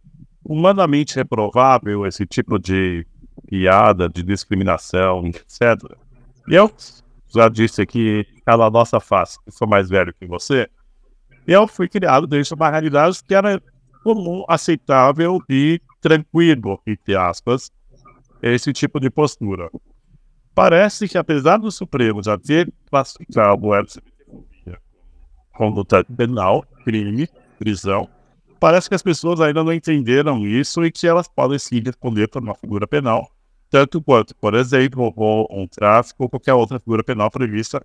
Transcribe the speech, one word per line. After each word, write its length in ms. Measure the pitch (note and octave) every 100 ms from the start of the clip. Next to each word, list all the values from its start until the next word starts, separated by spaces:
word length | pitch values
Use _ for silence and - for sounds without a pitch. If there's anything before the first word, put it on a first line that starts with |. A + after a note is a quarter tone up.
| _ _ - _
humanamente 720 | - D#3 F3+ G3 E3+ C#3+ D3 C3+
reprovável 920 | B2+ A2+ G#2 B2 C3 B2+ G#2 G#2 G2
esse 200 | - G2+
tipo 340 | - - G#2
de 460 | F2+ F#2+ F#2 E2+ - _ - - -
piada, 640 | F#2+ F#2 F#2+ A2 F#2 F2
de 140 | F2
discriminação, 1000 | F2 G2 - G2 F#2+ E2+ - F#2 F#2 F#2 F2
et 140 | E2+ -
cetera, 500 | - A#2+ A2+ - - _ _ _ _ -
e 80 | E3
eu 140 | G#3+ - - _ _ _ _
já 220 | A2+ A2+
disse 320 | A2 A2+ -
aqui, 440 | G2 A#2 A2+ G#2+ G2+ _ -
tá 100 | A#2
na 140 | A2
nossa 300 | A2+ A#2 A2+
face, 380 | - G2 E2+ - -
eu 60 |
sou 160 | - A2
mais 220 | G2+ F#2
velho 240 | F#2+ F2+
que 140 | - F2+
você, 420 | F2 - C3+ G#2+ _ _ _ _ _ _ _ -
eu 200 | F#3 G#3+
fui 220 | - F3
criado 380 | G3+ F3 C3+ D3+
desde 260 | C#3+ C#3
uma 160 | D#3 D#3+
realidade 540 | D#3 D#3 C#3+ E3 F#3
que 100 | -
era 280 | G3 G3+ F#3+ - _ _ _
comum, 420 | A3 A3 E3+ F3+ -
aceitável 960 | E3 - D#3+ - C3+ C3 D3 E3+ F#3 -
e 320 | C3+ D3 E3+ - _
tranquilo, 800 | D#3+ D#3 D#3 D#3+ E3+ C#3 G2+ G2 -
entre 300 | G#2 - F#2+
aspas, 560 | F2+ E2+ - C3 - _ _ _ - _ _ _
esse 300 | A#2 A#2+ -
tipo 280 | C3 C#3+ D3
de 100 | C3
postura. 600 | - D3+ - G#2 F#2 E2+ - - _ _ _ _ _ _
Parece 540 | - F#3+ E3 G#3 - G#3
que, 100 | F3+
apesar 400 | E3 D3 C#3 G#3
do 140 | A3
Supremo 500 | - F3+ C3+ A2+ G#2
já 160 | G#2 G#2
ter 340 | - D#3 E3+ - _
classificado 760 | C#3 C3 - - A#2+ G#2 G2+ G#2
o 80 |
L 140 | G2+ G#2
G 100 | -
B 120 | _
T 140 | _ _
fobia 540 | - - _ - F2+ _ _ _ _ _ _ _
como 200 | - A2
conduta 320 | G#2+ F#2+ G2
penal, 600 | - A#2+ A#2+ B2 F#2 C3 - _
crime, 440 | - A2 G2+ A2 E3 _ _ _
prisão, 500 | G#2+ G2 G2 G2 - _ _ _ _ _
parece 280 | E3 F3+ -
que 60 |
as 80 | F#3+
pessoas 400 | F#3 D#3+ E3 E3+
ainda 220 | D#3 D3+
não 100 | D#3+
entenderam 720 | E3 E3+ D3+ A#2 C3 D3+ B2 G#2
isso 400 | A#2 D3 E3+ E3
e 60 |
que 160 | - E3+
elas 200 | E3+ E3+
podem 300 | - C3 C#3
sim 240 | - B2
responder 440 | A#2 - C3 G#2+ G#2+
por 160 | C#3
uma 100 | A2+
figura 340 | - - G2+ G#2
penal, 440 | D3 C3 A2 - _ _ _ _
tanto 300 | C#3 C#3 E3
quanto, 360 | D3 B2 G#2 -
por 180 | G#2+
exemplo, 580 | A2 B2+ C3+ C3 B2+ A#2 G#2+
ou 320 | G#2+ A2 A2
um 160 | G2 F#2
tráfico 560 | - G#2 A2+ - -
ou 60 | B2+
qualquer 240 | B2+ -
outra 260 | B2+ A2 B2+
figura 240 | - A2+
penal 280 | - A2+ G#2+
prevista 520 | - A#2+ G#2 A2+ -